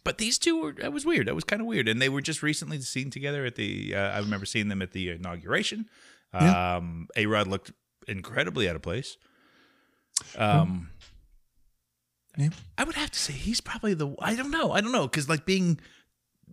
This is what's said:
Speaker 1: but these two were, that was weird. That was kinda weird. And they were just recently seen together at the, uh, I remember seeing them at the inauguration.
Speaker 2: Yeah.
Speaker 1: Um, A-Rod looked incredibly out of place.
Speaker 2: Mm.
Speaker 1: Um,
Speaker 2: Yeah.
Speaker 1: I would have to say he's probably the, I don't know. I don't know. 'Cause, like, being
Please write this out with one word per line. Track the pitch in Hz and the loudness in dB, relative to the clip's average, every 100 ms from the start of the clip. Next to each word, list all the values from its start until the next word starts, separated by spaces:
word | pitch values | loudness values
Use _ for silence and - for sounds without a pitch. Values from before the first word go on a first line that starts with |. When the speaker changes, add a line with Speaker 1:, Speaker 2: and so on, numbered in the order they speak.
Speaker 1:
but | - - | -2 -2
these | 226 - | 0 2
two | 339 330 | 2 2
were, | 311 | 0
that | 277 - | -4 -4
was | 285 302 | -2 2
weird. | 311 104 | 2 2
That | 151 | -2
was | |
kinda | - 208 226 | -2 -2 0
weird. | 202 110 | 2 2
And | 113 | 4
they | 135 | 2
were | 139 | 2
just | 139 147 | -2 -2
recently | 151 147 143 151 | -2 -2 -4 -6
seen | 123 131 135 | -6 -6 -6
together | 135 139 143 123 | -6 -4 -2 -4
at | 113 | -4
the, | 101 98 101 98 | -4 -4 -2 -2
uh, | 98 | 0
I | 101 | 0
remember | 104 101 95 | -2 -2 -2
seeing | 113 104 | -2 0
them | 98 | -2
at | 92 | -4
the | 98 90 | -4 -4
inauguration. | 85 90 87 - 156 - 214 214 - - - _ | -6 -8 -8 -2 0 0 -4 -8 -14 -20 -20 _
Speaker 2:
Yeah. | 90 90 90 90 87 | 4 6 6 2 0
Speaker 1:
Um, | 87 82 85 113 | -4 -8 -4 0
A-Rod | 107 107 95 | 2 2 2
looked | 98 - - _ _ - | -2 -6 -20 _ _ -8
incredibly | 95 95 131 156 139 92 | -8 -4 -2 -2 0 0
out | 80 | 0
of | |
place. | 85 104 - - _ _ _ _ _ _ _ _ _ - - - | -4 -4 -6 -14 _ _ _ _ _ _ _ _ _ -8 -6 2
Speaker 2:
Mm. | |
Speaker 1:
Um, | 107 151 165 92 85 - - - - - _ _ _ _ _ _ _ _ _ - | 6 6 6 0 -6 -16 -20 -20 -20 -20 _ _ _ _ _ _ _ _ _ 0
Speaker 2:
Yeah. | 147 - - - | 0 0 -6 -4
Speaker 1:
I | |
would | 302 294 | -2 -2
have | 294 | -4
to | - | -2
say | - | -4
he's | 135 196 240 | -2 -2 -2
probably | - 226 214 | -4 -2 0
the, | 170 143 - | 0 -2 -2
I | 180 233 | -2 0
don't | 277 | 0
know. | 320 214 | 0 2
I | 185 | 2
don't | 220 | 2
know. | 247 135 | 2 2
'Cause, | 151 143 | 0 0
like, | 160 - | 0 2
being | 190 175 156 - - _ _ _ _ - | 4 4 2 -2 -20 _ _ _ _ -14